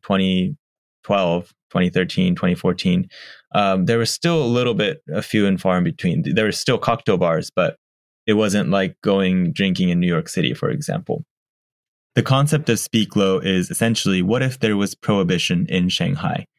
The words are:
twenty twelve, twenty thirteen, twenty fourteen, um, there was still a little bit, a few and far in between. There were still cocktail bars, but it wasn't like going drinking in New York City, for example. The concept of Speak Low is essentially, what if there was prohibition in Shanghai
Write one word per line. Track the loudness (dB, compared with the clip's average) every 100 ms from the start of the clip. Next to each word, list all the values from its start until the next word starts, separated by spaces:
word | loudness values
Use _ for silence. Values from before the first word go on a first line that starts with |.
twenty | -2 0 2 2 0 -4 _ _ _ _
twelve, | -2 0 2 0 -4 _ _
twenty | -2 0
thirteen, | 0 -2 0 0 0
twenty | 0 0
fourteen, | 0 0 0 0 -2 -10 -20 -20 _
um, | 0 2 2 2
there | 0
was | 0
still | -2 0 0
a | 2
little | 2 0
bit, | 0 0 -2 -6
a | -8
few | -2 0 2
and | 2
far | 0 2
in |
between. | 0 -2 -2 -2 0
There | 0 0
were |
still | -2 -2 0
cocktail | 0 -2 0 2
bars, | 2 0 -2
but | -2 -2 -2 _ _ _ _ 0
it |
wasn't | 2 2 0 0
like | 0 -2 -4
going | 0 2 2 2 0
drinking | 0 -2 0 2
in | 2
New | 2
York | 0 -2
City, | -2 -2
for | -2 -4
example. | -4 -4 -6 -4 -8 -8 _ _ _ _ _ _ _ _ -2
The |
concept | 2 2 2 0 0
of | -2
Speak | 0 -2 0 2
Low | 2 2
is | 0 0 -2
essentially, | -2 -2 0 0 0
what | 2 0
if | -2 -2
there | -2 0
was | -2
prohibition | -4 -2 0 2 0 0 -2 -2
in | 0 0
Shanghai | 0 -2 -2 -4 -6 -8